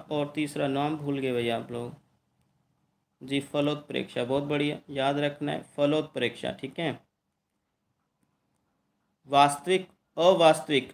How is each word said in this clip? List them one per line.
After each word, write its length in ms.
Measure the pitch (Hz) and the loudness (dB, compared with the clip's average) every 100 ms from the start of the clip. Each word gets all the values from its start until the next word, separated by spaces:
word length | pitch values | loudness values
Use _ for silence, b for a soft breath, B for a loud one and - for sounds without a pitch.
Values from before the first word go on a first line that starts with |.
| - | -2
और 220 | 151 147 | -4 -4
तीसरा 340 | 156 147 151 143 | -4 -4 -2 -2
नाम 280 | 135 147 156 | 0 -2 -4
भूल 220 | 143 139 | -4 -2
गए 140 | 131 | -2
भैया 240 | 123 117 117 | 0 0 -2
आप 160 | 120 | -4
लोग 220 | 120 120 - _ _ _ _ _ _ _ _ _ _ _ - | -10 -10 -14 _ _ _ _ _ _ _ _ _ _ _ -18
जी, 180 | 131 139 | -4 -4
फलोत्प्रेक्षा। 840 | 143 147 143 147 - 131 - 123 | -2 0 0 -2 -4 -6 -4 -4
बहुत 200 | 123 135 | -2 -2
बढ़िया, 360 | 143 147 147 - - | -2 -2 -2 -4 -8
याद 280 | 139 135 143 | -2 0 0
रखना 340 | 147 143 147 | -2 -4 -6
है 100 | 151 | -6
फलोत्प्रेक्षा। 880 | - - 143 156 151 135 120 - 127 | -8 0 2 2 -2 -2 -4 -4 -8
ठीक 260 | - 131 - | -8 -10 -6
है, 220 | 160 143 _ _ _ _ _ _ _ _ _ _ _ _ _ _ _ _ _ _ _ _ _ _ 135 | -6 -6 _ _ _ _ _ _ _ _ _ _ _ _ _ _ _ _ _ _ _ _ _ _ 0
वास्तविक, 600 | 139 143 143 180 190 185 _ _ - | 4 4 2 -2 -2 -2 _ _ 2
अवास्तविक। 720 | 175 175 165 160 - 139 127 | 6 8 8 6 2 0 0